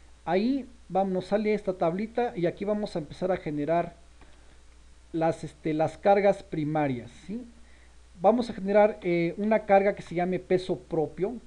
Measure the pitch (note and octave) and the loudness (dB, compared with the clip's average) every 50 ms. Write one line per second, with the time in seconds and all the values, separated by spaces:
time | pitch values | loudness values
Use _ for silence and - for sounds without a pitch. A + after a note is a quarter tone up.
0 | - - - - - D#3+ F3 G3 G#3+ B3 C#4 C#4 A#3+ - - - - - E3+ F#3 | -20 -20 -20 -14 -4 0 0 0 2 0 -2 -2 -4 -8 -16 -20 -16 -4 -2 0
1 | G3 F#3+ F#3 F3+ F3+ - G3+ G#3+ G#3 G#3+ G#3+ G#3 G#3 G3 F#3 F#3+ F3+ E3 E3+ F#3+ | 0 0 0 -4 -2 -2 -2 0 0 0 -2 -2 -2 -4 -4 0 0 -2 0 -2
2 | A3 A3 - A#3+ A#3+ A#3+ A#3+ F3+ E3 E3 D#3+ - G3 G3+ G#3+ G#3 G#3 G3 - F3+ | -6 -6 -2 -2 -2 -2 -2 -2 -2 -2 -2 -2 -4 -4 -2 -2 -4 -6 -6 -8
3 | D3 - D3 - F#3 F#3 F#3 F3 - D#3+ D3 D3 D3 D3+ E3 E3+ E3 E3 - - | -8 -8 -10 -6 -4 -2 -2 -2 -4 -6 -4 -4 -2 0 0 0 0 -2 -6 -16
4 | - - - - - - - - - - - - - - - - - - - - | -20 -20 -20 -20 -20 -20 -20 -20 -20 -20 -20 -20 -20 -20 -20 -20 -20 -20 -20 -20
5 | - - - E3 D#3+ E3 D#3+ - - D3+ - - - D#3 D#3 D#3 D#3+ D#3 - - | -20 -8 -4 0 0 0 0 -2 -6 -14 -14 -8 -4 -4 0 0 0 0 -2 0
6 | - G3+ G3+ G#3 G3 G3+ G3 G3 - - - E3 D3+ D3 D#3 D#3 D3 C#3 B2+ A#2 | 4 4 4 6 6 4 2 2 -2 -10 -6 -4 -4 -2 0 0 0 0 -2 -4
7 | A2 A2+ - - - - G3+ A#3+ A#3+ - - - - - - - - - - - | -8 -14 -18 -20 -14 -12 -12 -12 -12 -14 -20 -20 -20 -20 -20 -20 -20 -20 -20 -20
8 | - - - F#3 E3+ F#3+ A3+ B3 A#3 - G3 - F#3+ G3 G3+ G#3 G#3 G#3+ A3 - | -20 -20 -16 2 4 4 4 4 2 -4 -6 -6 -4 2 6 6 6 6 4 0
9 | - F3+ F3 E3+ E3+ E3+ - - G3+ G#3+ A3 G#3+ G#3+ - G3 G3 G3 G3+ F#3+ - | -2 0 2 2 2 0 -2 -2 0 0 0 0 2 6 4 6 6 4 0 -2
10 | - - E3 E3+ F3 F#3 F3+ E3+ - - F#3 F3+ F#3 - F3 - - - E3+ D#3+ | -8 -8 -4 -2 -2 0 -2 -4 0 2 0 0 2 0 -6 -6 -6 -4 -2 -2
11 | D3+ D3 - - F3 A3 B3 A3+ - | -2 -2 -2 -4 -4 -4 -4 -8 -12